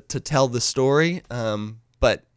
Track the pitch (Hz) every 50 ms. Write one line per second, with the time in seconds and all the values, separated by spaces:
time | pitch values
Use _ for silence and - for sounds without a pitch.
0 | - - - - - - 151 135 135 127 120 117 - - - 135 131 135 139 151
1 | 160 170 175 185 - - 120 123 113 110 107 104 104 107 113 113 _ _ _ -
2 | - 120 98 - _ _ -